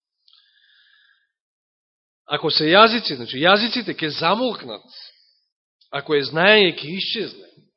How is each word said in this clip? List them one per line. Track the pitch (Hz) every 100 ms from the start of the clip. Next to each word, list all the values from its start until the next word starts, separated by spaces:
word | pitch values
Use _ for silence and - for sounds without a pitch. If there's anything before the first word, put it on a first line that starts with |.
| _ _ _ _ _ _ _ _ _ _ _ _ _ _ _ _ _ _ _ _ _ _ -
Ако | 147 160
се | 147
јазици, | 156 190 226 233 - 131
значи, | 113 131
јазиците | 170 208 226 247 214 -
ќе | 156 139
замолкнат. | 165 214 254 196 131 104 _ - - _ _ _ _ _ _ _ _
Ако | 143 - 147
е |
знаење, | 135 160 190 214 185 -
ќе | 143 185
исчезне. | - 233 147 98 87 _ _